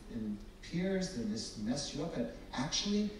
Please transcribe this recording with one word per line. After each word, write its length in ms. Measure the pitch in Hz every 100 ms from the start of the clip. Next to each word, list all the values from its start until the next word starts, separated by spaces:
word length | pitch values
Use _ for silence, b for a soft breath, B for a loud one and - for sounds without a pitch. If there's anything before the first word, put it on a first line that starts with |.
| -
and 260 | 113 107 101 - -
peers, 520 | - 165 190 190 185
that 100 | 120
this 340 | 107 113 - 113
messed 360 | 107 139 -
you 100 | 143
up, 100 | -
that 220 | 131 120 - -
actually 580 | - 147 - 208 208 208 -